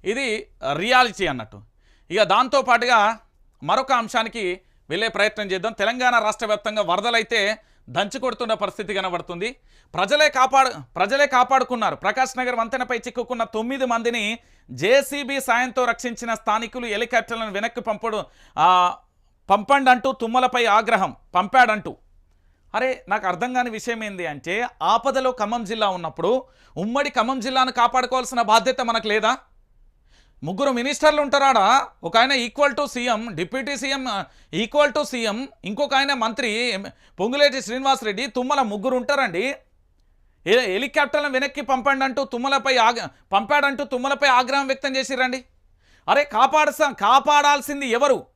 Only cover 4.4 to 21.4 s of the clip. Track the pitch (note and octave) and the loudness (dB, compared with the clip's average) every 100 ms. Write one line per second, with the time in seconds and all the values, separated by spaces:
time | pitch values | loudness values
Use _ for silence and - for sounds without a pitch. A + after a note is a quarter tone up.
4.4 | F#3+ F#3 _ _ _ D#3+ A3+ G#3+ G#3 G#3+ | -6 -8 _ _ _ -4 -4 0 -2 -2
5.4 | G3+ F#3 G#3 G#3+ A3+ B3 B3+ A#3+ A3 G#3 | -6 -4 -6 -2 -2 0 2 2 0 -2
6.4 | A3 G#3 A3 G#3+ F#3 F3+ A3+ A#3 A3+ A3+ | -4 -2 -2 -4 0 0 0 -2 0 0
7.4 | G3+ G#3+ _ _ - B2+ G3+ C4 B3+ A3+ | 0 -4 _ _ -8 -4 -4 -4 -6 -6
8.4 | A#3 A3 G3+ - G3 F#3+ F#3+ F3 E3 F3 | -4 -2 -4 -6 -8 -6 -4 -6 -8 -8
9.4 | A3 C4 _ _ _ - G3 D4 D4+ C4+ | -8 -10 _ _ _ -4 0 4 2 4
10.4 | C4 C4+ C4+ - C3+ - G#3 C#4 C#4+ C4 | 4 4 2 0 -12 -2 0 2 2 2
11.4 | B3+ C4+ B3+ B3 G3+ C#3+ F#3+ G#3+ C4 - | 4 2 2 -2 -2 -2 -2 0 -2 -2
12.4 | B3 A#3+ A3+ B3+ B3+ A#3+ A#3+ A#3+ A#3 A#3+ | -4 -2 -4 -4 -4 -6 -6 -8 -6 -4
13.4 | A3+ G#3+ A#3 C4+ B3+ A#3 A#3 A#3 G#3 A3+ | -4 -4 -4 -2 -2 0 -2 -2 -4 -6
14.4 | _ _ _ B2+ F3 C4+ - C#4+ C4 C#4 | _ _ _ -4 4 4 2 -6 -4 -4
15.4 | C4 A#3 B3+ C4 B3 A#3 B3 A#3 A#3 A3 | 0 0 0 0 0 0 -6 -8 -6 -6
16.4 | - G#3+ A#3 B3+ A#3 G#3 A#3 A#3+ A3 A#3 | -2 -2 -2 -8 -6 -4 0 -2 -2 -8
17.4 | A3 G3 A3+ A#3+ A#3 G#3 A3+ G#3+ E3 _ | -6 -6 -6 -6 -8 -6 -4 -6 -8 _
18.4 | - - E3 F3+ F3+ - _ _ _ _ | -12 2 4 6 4 -2 _ _ _ _
19.4 | - G3+ G3+ C#4 C4 B3+ C4 - A3+ B3 | 0 0 4 4 6 4 2 -4 -2 0
20.4 | B3 B3 A#3 G#3 A3 A3 F3+ - _ F3+ | 0 2 4 2 4 0 0 -6 _ -2